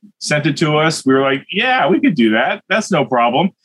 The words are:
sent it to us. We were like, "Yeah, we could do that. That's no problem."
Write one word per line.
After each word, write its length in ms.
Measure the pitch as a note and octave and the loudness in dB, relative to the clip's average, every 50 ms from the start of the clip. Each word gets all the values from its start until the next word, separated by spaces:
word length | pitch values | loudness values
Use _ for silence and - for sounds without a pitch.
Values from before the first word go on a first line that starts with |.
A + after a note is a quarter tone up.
| - - _ _ | -18 -20 _ _
sent 260 | - - D3+ D3 C#3+ | -6 -4 -4 -2 -2
it 120 | D#3 C#3 - | -2 -2 0
to 180 | E3 D3+ D3+ | 0 0 2
us. 300 | D3+ D#3 D#3+ D#3 - - | 2 0 0 -2 -2 0
We 80 | C3+ C3+ | 0 2
were 60 | C3+ | 2
like, 240 | C#3 C3+ C3+ C3+ - - | 2 0 -2 -2 -6 -6
"Yeah, 360 | - G3 A#3 C4 B3+ B3+ - - | -6 -4 -2 0 0 0 0 0
we 100 | F#3 - | 0 2
could 140 | - C#4 F3 | 2 0 2
do 160 | C3+ A#2 G#2+ | 2 2 2
that. 300 | G#2+ A2+ C3 F3 G#3 G#3 - _ | 2 2 0 -2 -4 -6 -6 _
That's 220 | F#3 A3 G#3 - | -4 -4 -2 -2
no 140 | F#3+ D3+ C3 | -2 -2 0
problem." 440 | G#2+ B2+ A#2+ A#2 A#2+ A#2+ C#3+ F3 F#3+ - _ | 0 0 0 0 2 2 0 -2 -2 -4 _